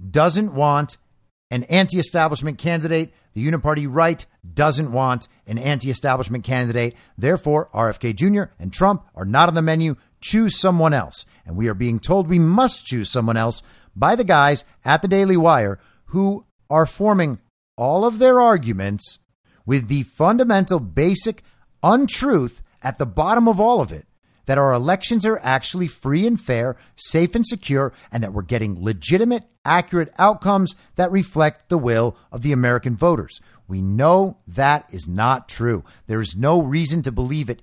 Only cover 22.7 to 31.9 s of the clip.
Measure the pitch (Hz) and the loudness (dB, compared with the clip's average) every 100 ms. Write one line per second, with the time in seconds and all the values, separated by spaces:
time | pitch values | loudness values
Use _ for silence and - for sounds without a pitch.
22.7 | _ 131 - 131 92 165 233 233 196 220 | _ -8 -6 -4 -2 0 4 4 4 2
23.7 | 240 123 78 - _ _ _ - 139 139 | 2 0 -8 -18 _ _ _ -2 2 2
24.7 | 123 135 190 - 233 208 220 127 131 - | 2 0 -2 0 -2 0 -2 0 -2 -2
25.7 | 180 175 - 131 151 220 233 - 120 123 | -4 -6 -6 -2 0 2 0 -2 -2 -2
26.7 | 123 _ - - 160 175 233 226 226 - | -6 _ -12 -2 0 2 0 -2 -4 -2
27.7 | 139 135 - - 117 107 98 85 120 107 | -2 -2 -6 -10 -8 -6 -6 -4 -4 -4
28.7 | 90 98 101 - 185 233 240 - _ - | -4 -6 -6 0 0 2 -2 -6 _ 0
29.7 | 170 175 175 160 - 196 214 196 196 185 | 0 0 -2 -2 2 2 2 0 0 0
30.7 | - _ - 180 196 185 160 156 - - | -6 _ -4 0 0 0 0 0 0 -4
31.7 | 175 120 | -2 2